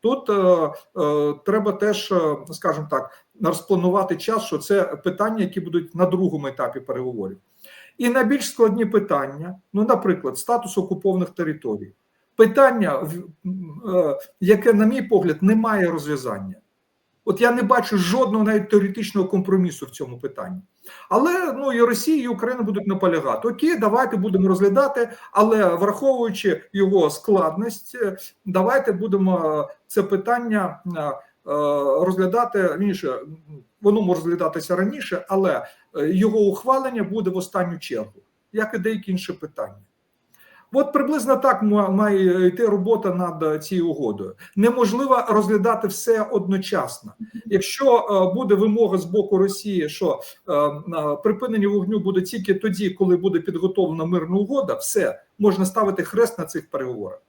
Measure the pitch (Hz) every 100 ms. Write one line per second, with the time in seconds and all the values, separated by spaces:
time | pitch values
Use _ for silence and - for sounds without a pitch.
0 | 220 262 254 202 185 175 156 - _ -
1 | 147 147 147 143 - 208 208 196 208 196
2 | - 185 160 147 - 160 180 151 151 139
3 | - - _ _ 170 165 - 185 180 190
4 | 190 170 - 220 220 151 - 202 180 151
5 | 185 185 214 220 185 190 170 170 160 165
6 | 180 185 185 151 139 131 123 131 - 120
7 | 127 117 95 95 _ _ - - - _
8 | 240 254 226 277 - - 226 208 226 220
9 | 202 143 135 139 170 185 _ 196 220 262
10 | 202 175 135 - - 240 220 202 190 185
11 | 202 180 175 - 165 151 123 104 98 _
12 | _ _ _ - 220 220 269 240 185 139
13 | 156 175 180 - 185 185 170 151 226 180
14 | 156 135 - _ 185 208 220 208 214 262
15 | - 208 175 156 190 220 226 214 180 165
16 | 147 147 123 101 95 92 _ _ _ _
17 | _ _ - 190 240 240 208 247 - 202
18 | 175 226 240 220 214 214 - 208 196 196
19 | 196 208 185 196 185 190 180 151 135 -
20 | 131 123 135 131 180 185 - _ - -
21 | - 202 302 359 349 240 277 233 240 233
22 | - 311 247 208 233 254 214 208 202 190
23 | 185 165 139 110 233 - 311 339 226 226
24 | 254 220 202 190 190 185 196 185 - -
25 | 233 - - 196 214 220 190 170 202 208
26 | 269 254 233 190 202 160 - 196 190 196
27 | 156 151 - 196 165 165 226 226 - 247
28 | 214 190 - _ 202 185 185 269 269 180
29 | 208 196 190 180 156 151 143 - _ -
30 | 196 196 190 240 240 214 185 - 185 170
31 | 147 - - _ - 147 147 143 139 139
32 | 180 185 180 220 240 202 180 156 202 180
33 | 151 123 151 156 _ 147 _ _ 202 208
34 | 190 175 165 170 160 165 156 180 196 294
35 | - 175 - 190 190 143 - - _ -
36 | 151 185 214 214 202 196 247 269 262 240
37 | 180 214 185 185 180 190 180 165 - 120
38 | 107 _ _ _ _ 208 214 220 196 220
39 | - 180 - - 151 - - 101 _ _
40 | _ _ _ _ - - _ 247 285 285
41 | 277 302 240 262 269 196 214 208 196 196
42 | 208 196 185 180 185 180 226 202 185 226
43 | 208 180 180 160 156 151 151 185 170 147
44 | 123 101 95 - - - 220 254 226 233
45 | 277 247 226 214 190 214 202 220 208 -
46 | - 226 214 208 175 196 190 175 135 -
47 | 208 - 220 226 220 202 - - 269 240
48 | - 202 185 190 233 196 220 214 220 185
49 | 170 202 202 190 196 190 214 190 151 -
50 | 180 139 - - - 147 147 147 160 165
51 | 151 147 214 208 247 220 202 202 180 214
52 | 180 185 185 226 185 190 220 180 202 185
53 | 190 175 190 170 170 165 185 190 180 160
54 | 160 180 170 185 208 277 269 120 - 208
55 | - - _ _ 202 180 185 - 208 190
56 | 170 208 226 - 160 170 - 139 127 117
57 | 95 90